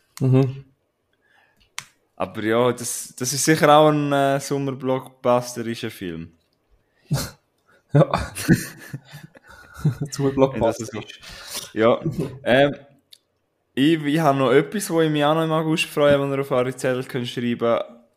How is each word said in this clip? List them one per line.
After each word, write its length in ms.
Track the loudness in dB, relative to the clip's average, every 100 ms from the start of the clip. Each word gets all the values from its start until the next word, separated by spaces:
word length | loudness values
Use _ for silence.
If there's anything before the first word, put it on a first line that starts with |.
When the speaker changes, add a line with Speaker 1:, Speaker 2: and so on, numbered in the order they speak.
| _ -4
Speaker 1:
Mhm. 460 | 2 2 2 -4 -18 _ _ _ _ _ _ _ _ _ _ -20 -20 _ _ -10
Speaker 2:
Aber 280 | -10 -6
ja, 280 | 0 2 2
das, 400 | 0 -6 -10 -12 -8
das 140 | -6
ist 120 | -2 2
sicher 280 | 4 6 8
auch 120 | 6
ein, 220 | 4 0
äh, 280 | 0 0 0
Sommerblockbuster-ischer 1500 | -2 -4 -4 -6 -4 -4 -6 -6 0 0 0 -8 -8 -8 -10
Film. 400 | -10 -10 -10 -12 _ _ _ _ _ _ _ _
Speaker 1:
<laughs> 40 | -6 -6 -12 _ _ _ _ _
Ja. 120 | 2
<laughs> 80 | 2 0 -6 -6 0 0 0 -16 -16 -18 -18 -20 -20 _ _ -20 -20 -4 -4 -2 -6
Sommerblockbuster 480 | -2 -2 2 2 2
Speaker 2:
Ja, 60 | -2
das 120 | -2
ist 120 | -6 -10 -14 -16 -20 -20 -14 -14 -8
so. 60 | 2
Ja. 200 | 4 4 0 -6 -6 -6
Ähm, 320 | 0 2 2 0 -14 _ _ _ _ _ _ _ _
ich, 300 | 0 2 2
ich 160 | 0 0
habe 180 | 2 2
noch 140 | 4
etwas, 380 | 4 2 -4 -4
wo 100 | 0
ich 80 | 0
mich 140 | 2
auch 100 | 2
noch 100 | 2
im 80 | 0
August 340 | 0 0 -2 -2
freue, 340 | 0 4 4
wenn 100 | 2
ihr 100 | -4
auf 100 | -2
eure 240 | -2 -2 -2
Zettel 280 | -4 -4 -4
könnt 220 | -8 -6
schreiben. 520 | -4 -4 -2 0 0 -2 -12 _